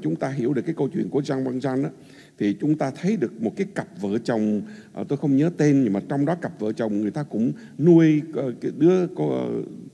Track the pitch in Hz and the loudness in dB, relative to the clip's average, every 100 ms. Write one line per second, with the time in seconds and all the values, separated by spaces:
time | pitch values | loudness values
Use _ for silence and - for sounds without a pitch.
0 | 151 160 143 139 117 131 165 160 135 117 | -2 -4 -4 -2 0 0 -2 -2 -2 -2
1 | 101 139 147 135 131 127 135 131 156 - | -2 -2 -2 -2 -4 -4 -2 -2 -4 -6
2 | - - - - 104 98 147 156 135 135 | -20 -20 -16 -4 -2 0 0 0 0 -2
3 | 180 214 117 - 110 - 98 - - - | -2 0 -2 -4 -4 -4 -6 -6 -10 -6
4 | 101 113 117 113 107 104 - - - - | -4 -4 -2 0 0 0 -4 -14 -14 -10
5 | 104 143 147 135 156 - 151 139 117 98 | -6 -2 2 2 2 2 4 4 4 0
6 | - 143 143 175 113 - 107 110 110 101 | -2 -2 0 -2 -6 -6 -6 -2 -2 -2
7 | 104 151 143 104 123 151 - - 160 165 | -2 -4 -6 -2 -2 -2 -10 2 6 8
8 | 160 151 - - 135 117 151 131 165 185 | 8 4 0 -4 -4 -4 -6 2 4 4
9 | 175 - 151 127 123 113 - - - | 2 -2 -2 -2 -2 -4 -6 -12 -16